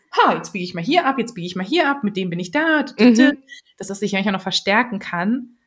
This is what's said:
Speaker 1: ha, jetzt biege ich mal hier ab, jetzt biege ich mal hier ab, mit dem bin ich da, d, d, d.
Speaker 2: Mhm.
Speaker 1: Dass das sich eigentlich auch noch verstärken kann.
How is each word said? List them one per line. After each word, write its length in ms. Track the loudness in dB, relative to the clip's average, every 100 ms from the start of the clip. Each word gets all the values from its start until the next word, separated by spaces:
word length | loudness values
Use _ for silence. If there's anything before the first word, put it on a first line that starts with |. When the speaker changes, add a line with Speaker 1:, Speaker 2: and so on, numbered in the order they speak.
| _
Speaker 1:
ha, 220 | 2 2
jetzt 180 | 2 -4
biege 120 | -8
ich 100 | -8
mal 80 | -6
hier 240 | 0 0 2
ab, 120 | 0
jetzt 160 | -4
biege 120 | -6 -8
ich 80 |
mal 100 | -6
hier 240 | -2 0 0
ab, 140 | 0
mit 140 | -4 -4
dem 140 | -4
bin 100 | -4
ich 100 | -4
da, 320 | -2 0 0
d, 120 | 0 4
d, 160 | 6
d. 200 | 8 6
Speaker 2:
Mhm. 60 | 2 -6 -20 _ -12
Speaker 1:
Dass 100 | -10
das 120 | -6
sich 140 | -4
eigentlich 140 | -2 -2
auch 40 |
noch 80 | -2
verstärken 580 | -2 -4 2 2 2 -4
kann. 520 | -6 -4 -2 -2 -4 _